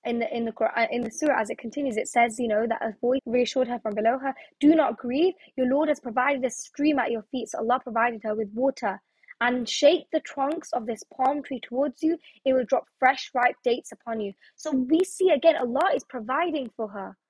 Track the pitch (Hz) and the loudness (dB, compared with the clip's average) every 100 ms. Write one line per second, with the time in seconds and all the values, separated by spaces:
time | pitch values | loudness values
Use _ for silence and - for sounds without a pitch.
0 | 247 233 233 233 226 - 220 233 226 240 | -4 -4 -2 -4 -4 -2 -2 0 -2 -2
1 | 240 - 302 254 214 - 226 285 277 214 | -6 -2 0 0 -2 -6 -8 -4 -4 -2
2 | - 247 233 220 233 208 226 220 226 202 | -2 2 2 2 0 0 0 -2 -4 -2
3 | 240 262 - 247 247 262 240 240 220 208 | 0 0 0 0 2 0 -2 -2 -4 0
4 | 220 262 269 262 - _ 294 320 277 226 | 0 0 -4 -8 -16 _ 6 6 4 0
5 | 240 262 359 359 - - 254 277 311 285 | -4 2 2 0 -12 -2 2 2 2 0
6 | 247 220 262 277 247 - - - 294 277 | -2 0 0 0 -2 -6 -14 0 2 2
7 | 226 226 - 262 233 - 220 254 262 226 | 0 -4 -4 -8 -6 -4 0 0 0 0
8 | 240 226 220 214 208 214 269 262 220 - | 0 -2 -6 -4 -4 0 -2 0 -6 -6
9 | _ _ _ - 240 247 226 - 285 339 | _ _ _ -4 -2 -2 -4 4 4 4
10 | - 320 - - 269 339 - 254 226 220 | 0 -4 -4 -4 -2 -4 -4 -6 -4 -8
11 | - - 254 294 - 254 - 240 285 - | -10 -2 0 0 -6 -10 -6 -2 -2 0
12 | 320 330 - _ 269 262 226 262 - _ | 0 0 -6 _ 0 2 2 0 -2 _
13 | 254 277 - 254 247 247 240 226 - 214 | 2 2 -4 0 0 0 -2 -2 -4 -16
14 | - 226 202 - _ _ 311 262 254 320 | -8 -6 -6 -8 _ _ -4 -2 2 2
15 | 370 - 370 285 - - 247 254 370 311 | 2 2 2 4 4 2 -2 0 2 0
16 | - 254 220 277 349 294 247 - 214 202 | -4 -10 -4 -2 -2 -4 -6 -8 -8 -8
17 | 190 196 | -12 -14